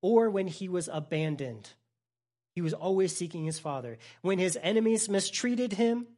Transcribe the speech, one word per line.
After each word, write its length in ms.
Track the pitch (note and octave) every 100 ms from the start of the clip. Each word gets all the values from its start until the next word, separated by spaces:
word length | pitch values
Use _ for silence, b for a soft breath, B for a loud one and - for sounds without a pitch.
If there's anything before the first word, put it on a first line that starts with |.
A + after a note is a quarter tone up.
or 260 | F#3 A3+ A3+
when 180 | G3 F#3+
he 220 | D#3 F#3+
was 220 | F3+ E3
abandoned. 760 | D#3 D3 D#3 D#3 D3 C3+ A2 G#2 - _ _ _ _ _ _ _
He 60 | -
was 140 | E3
always 420 | - F3 F#3+ F#3+ -
seeking 300 | F3 E3+ D#3
his 120 | D#3+
Father. 380 | D#3 C#3 A#2+ A#2 B B
When 180 | F3+ F#3+
his 200 | F#3 D#3+
enemies 480 | E3 A3 A3 A3+ G#3
mistreated 640 | G3 F#3+ - B3 A#3+ B3
him 340 | G3 A#3 A#3+ A#3+